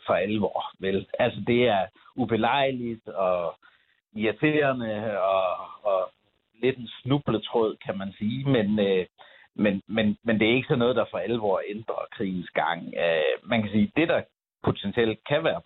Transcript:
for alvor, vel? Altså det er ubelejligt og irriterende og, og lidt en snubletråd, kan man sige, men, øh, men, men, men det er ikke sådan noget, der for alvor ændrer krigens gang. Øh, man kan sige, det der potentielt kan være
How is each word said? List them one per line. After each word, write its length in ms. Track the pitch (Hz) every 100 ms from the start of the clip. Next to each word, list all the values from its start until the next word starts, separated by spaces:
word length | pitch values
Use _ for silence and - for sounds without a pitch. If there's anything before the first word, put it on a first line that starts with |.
| -
for 80 |
alvor, 520 | 90 98 110 95 - - -
vel? 280 | 95 95 92 -
Altså 200 | 120 110 104
det 200 | 120 123
er 180 | 101 90 _ - -
ubelejligt 920 | 110 110 113 139 135 127 120 113 104
og 480 | 82 92 90 85 - _ _ _ _ _ 107
irriterende 1080 | 107 104 151 151 139 127 113 107 110 98
og, 360 | 95 95 92 87 90 -
og 280 | 104 95 90 _ _ _ _ 113
lidt 160 | 127 127
en 120 | 113 -
snubletråd, 760 | 127 143 - 107 - 120 110 - -
kan 120 | 98
man 160 | 98 -
sige, 320 | 107 131 139
men, 300 | 127 101 107
øh, 260 | 98 92 87 _ - - _ -
men, 260 | 104 98 -
men, 300 | 110 107 101
men 160 | 117 104
det 100 | 107
er 60 | 127
ikke 120 | 120
sådan 120 | 135
noget, 160 | 120 113
der 100 | 98
for 60 | 95
alvor 440 | 101 117 104 90 82
ændrer 360 | 107 113 - -
krigens 380 | - 98 90 85
gang. 440 | - 78 85 - -
Øh, 520 | 85 80 71 - 92
man 120 | 117
kan 100 | 104
sige, 200 | 107 101 143
det 120 | 165
der 140 | 127 - _ _ _
potentielt 560 | - - - - 113 107 -
kan 160 | 147
være 180 | 160 85